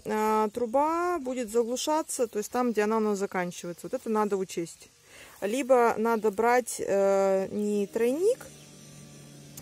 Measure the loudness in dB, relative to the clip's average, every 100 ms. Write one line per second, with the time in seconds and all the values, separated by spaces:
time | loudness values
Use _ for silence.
0 | -2 0 2 2 0 -2 0 2 2 0
1 | -2 -2 -4 -6 -2 0 0 -2 0 -2
2 | -2 -4 -2 -4 -4 -2 0 0 0 2
3 | 0 0 -2 -4 -4 -8 -12 -12 -8 -6
4 | -2 0 0 -2 -4 -6 -8 -10 -20 _
5 | -20 -20 -20 -8 -4 -2 4 4 4 2
6 | 0 0 0 2 4 2 0 -4 -2 2
7 | 4 4 4 2 -2 -4 -2 -2 -2 0
8 | 0 2 2 0 -6 -20 -20 -20 -20 -20
9 | -20 -20 -20 -20 -20 -20